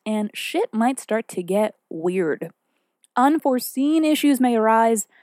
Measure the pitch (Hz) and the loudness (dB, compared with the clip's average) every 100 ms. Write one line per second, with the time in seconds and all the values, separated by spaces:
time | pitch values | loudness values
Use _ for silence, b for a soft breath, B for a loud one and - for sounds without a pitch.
0 | - 214 208 - - 320 - 220 233 269 | -6 -4 -6 -8 -6 -4 -2 0 0 -2
1 | - 214 - - 175 196 214 - - 165 | -4 -6 -6 -8 -2 0 -2 -4 -16 -6
2 | 175 185 165 135 165 - _ _ _ _ | -2 0 -2 -2 -8 -16 _ _ _ _
3 | _ - 269 311 285 254 - - 277 320 | _ 2 2 2 0 -2 -4 -2 0 2
4 | 311 311 285 254 254 233 220 226 226 226 | 2 2 2 2 2 2 4 4 4 0
5 | - b | -4 b